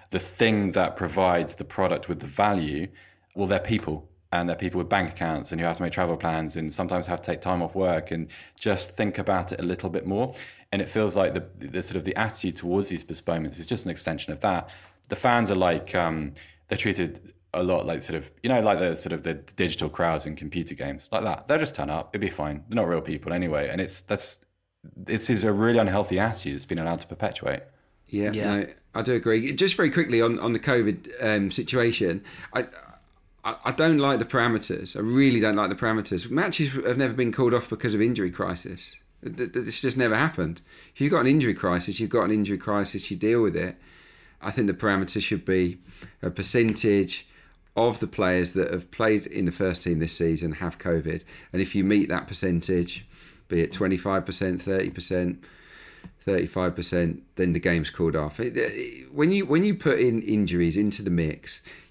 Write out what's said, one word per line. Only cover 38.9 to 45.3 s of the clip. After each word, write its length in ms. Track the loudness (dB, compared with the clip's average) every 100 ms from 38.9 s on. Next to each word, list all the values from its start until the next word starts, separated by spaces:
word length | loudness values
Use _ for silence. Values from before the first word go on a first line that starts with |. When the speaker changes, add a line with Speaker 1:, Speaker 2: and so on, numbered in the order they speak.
| -14 _ _
Speaker 2:
Th-, 280 | -12 -6 -4
th-, 140 | -4 -4
this 160 | -2
just 160 | -2 2
never 180 | 2 2
happened. 440 | 0 0 -4 -4 -14 -20 -16
If 60 | -2
you've 120 | 2
got 100 | 4
an 60 | 6
injury 260 | 4 4
crisis, 460 | 2 0 0 -2 -4
you've 100 | 0
got 160 | 0 2
an 60 |
injury 260 | 2 0 -2
crisis, 520 | -2 0 0 -4 -6
you 60 | -2
deal 260 | 2 4
with 140 | 2 0
it. 220 | -4 -8 -20 -20 -20 -20 -20 -12
I 100 | -6
think 160 | 0 0
the 60 |
parameter 480 | 2 2 2 0 -2
should 240 | -2